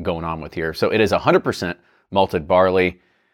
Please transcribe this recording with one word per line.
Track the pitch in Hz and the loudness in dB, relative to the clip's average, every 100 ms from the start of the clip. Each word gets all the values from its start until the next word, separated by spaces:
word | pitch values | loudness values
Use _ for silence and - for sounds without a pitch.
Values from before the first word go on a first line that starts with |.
going | 87 82 | -6 -6
on | 82 80 | -6 -8
with | 71 | -8
here. | 85 80 | -6 -6
So | 80 107 | -2 0
it | 110 | 2
is | 101 | 2
a | 90 | 2
hundred | 147 180 | 2 0
percent | 131 - 87 - _ _ _ | 0 -4 -6 -8 _ _ _
malted | 98 95 90 76 | -2 0 -2 2
barley, | 92 92 92 90 90 _ _ _ | 4 4 2 0 -2 _ _ _